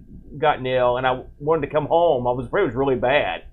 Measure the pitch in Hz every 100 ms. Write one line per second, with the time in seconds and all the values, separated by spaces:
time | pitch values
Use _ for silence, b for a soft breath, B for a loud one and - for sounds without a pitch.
0 | - - - 143 151 117 127 127 123 123
1 | 131 131 - - 147 160 143 147 147 165
2 | 170 135 123 123 123 147 175 113 139 127
3 | 123 143 98 80 -